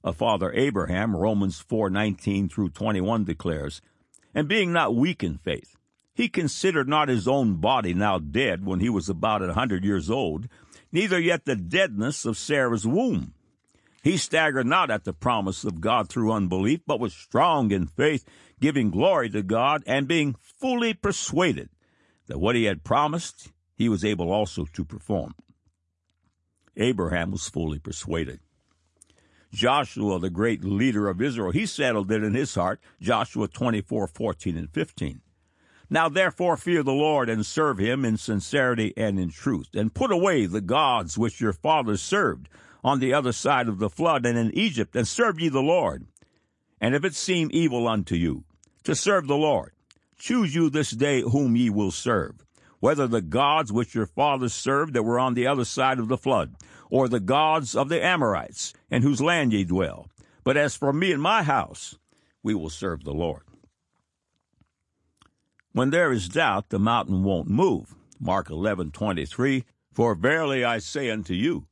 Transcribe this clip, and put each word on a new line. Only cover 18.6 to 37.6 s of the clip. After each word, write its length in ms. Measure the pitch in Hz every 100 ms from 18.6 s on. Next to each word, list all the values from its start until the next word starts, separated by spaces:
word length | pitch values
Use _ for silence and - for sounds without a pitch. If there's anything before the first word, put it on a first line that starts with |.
giving 300 | 143 139 107
glory 380 | 87 170 170 117
to 120 | 101
God, 400 | 95 113 131 151 -
and 220 | 135 135
being 280 | 165 147 120
fully 540 | _ _ 262 247 233
persuaded 760 | 214 202 196 - 151 180 78 - _ _ _ _ _ -
that 120 | 65
what 160 | 98 120
he 80 |
had 200 | 110 82
promised, 680 | - 120 147 170 - - - _ _ -
he 140 | 117
was 160 | 101 104
able 260 | 95 85
also 340 | 101 101 - 76
to 200 | 87 95
perform." 500 | - - 98 57 - _ _ _ _ _ _ _ _ _ _ _ _ _ -
Abraham 540 | 104 202 82 87 85
was 180 | 95 -
fully 300 | - 80 73
persuaded. 600 | 78 78 - 85 67 - _ _ _ _ _ _ _ _ _ _ _
Joshua, 680 | - 117 143 127 - 104 90
the 100 | 92
great 340 | 87 113 110
leader 440 | 95 98 131 104 101
of 140 | 90
Israel, 300 | 139 117 95
he 140 | 120 214
settled 460 | - 131 113 95
it 120 | 110
in 120 | 107 113
his 200 | 143 -
heart, 240 | 87 - _ _
Joshua 460 | - 113 113 - 104
twenty-four 600 | - 127 107 - 120 95
fourteen 480 | - 107 90 - 82
and 160 | 76
fifteen. 500 | 156 160 - 71 65 _ _ _ _ _ _ _
"Now 220 | 160 160
therefore 480 | 147 185 - 180 160
fear 260 | 170 170
the 100 | 135
Lord 360 | 135 151 147 120
and 160 | 113 104
serve 320 | -